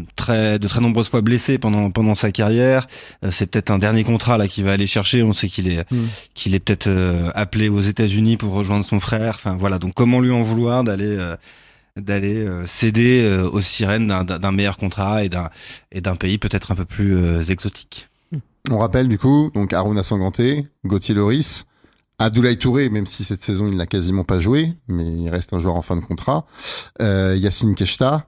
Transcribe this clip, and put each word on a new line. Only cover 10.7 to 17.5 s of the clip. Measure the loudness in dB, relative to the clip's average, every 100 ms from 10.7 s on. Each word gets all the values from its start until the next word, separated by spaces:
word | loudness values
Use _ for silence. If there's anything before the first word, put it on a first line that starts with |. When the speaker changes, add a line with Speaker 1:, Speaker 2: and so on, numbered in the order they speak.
| 0
Speaker 1:
d'aller, | 0 -2 -2 -2
euh, | -4 -8 -14 -20 _ _ _ -14
d'aller, | -4 -2 0 -2 -2
euh, | -4 -6
céder, | -2 0 4 4 6
euh, | 4 2 2
aux | 0
sirènes | -2 -2 0 2 0
d'un, | 0
d'un, | -2 -2
d'un | -2
meilleur | 0 0 -2
contrat | -6 -2 -2 0
et | -2
d'un, | -4 -6 -10 -20 -20 _
et | -8
d'un | -4
pays | -2 -2 -2
peut-être | -2 -4 -2
un | -4
peu |
plus, | -4 -2 2 2
euh, | 2 2
exotique. | 0